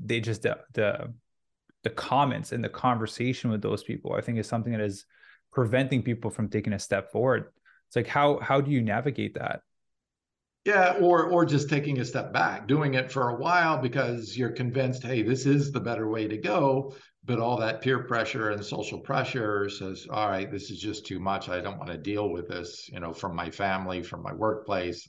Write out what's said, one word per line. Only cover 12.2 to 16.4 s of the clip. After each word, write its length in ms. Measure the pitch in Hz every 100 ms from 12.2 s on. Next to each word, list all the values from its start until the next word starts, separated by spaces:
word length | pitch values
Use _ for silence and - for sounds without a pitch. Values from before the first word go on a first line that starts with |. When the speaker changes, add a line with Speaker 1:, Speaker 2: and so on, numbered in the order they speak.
| -
Speaker 2:
back, 340 | - 87 98 107
doing 280 | 147 143 131
it 140 | -
for 200 | 135 123
a 60 | 120
while 400 | 160 180 165 143
because 600 | 127 139 120 117 113 123
you're 140 | 120
convinced, 500 | - 123 135 127 123
"Hey, 200 | 120 123
this 240 | 107 131 139
is 260 | 143 -
the 80 | 123
better 300 | 104 113 110
way 180 | 110 104
to 80 |
go." 580 | 107